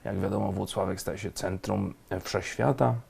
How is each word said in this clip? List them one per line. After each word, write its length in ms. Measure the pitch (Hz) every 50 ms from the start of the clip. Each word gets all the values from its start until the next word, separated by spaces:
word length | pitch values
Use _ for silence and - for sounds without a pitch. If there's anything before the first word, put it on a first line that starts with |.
| -
Jak 160 | 110 101 95
wiadomo, 320 | 92 98 98 104 104 98
Włocławek 500 | 95 98 98 - - 107 95 95 95 92
staje 160 | - - 80 -
się 140 | 101 95
centrum, 640 | - - - 92 92 92 - - 98 101 101 95 - - - -
e, 100 | 98 95
wszechświata. 760 | - - - 95 87 - - - 117 135 143 120 127 120 120 117 - -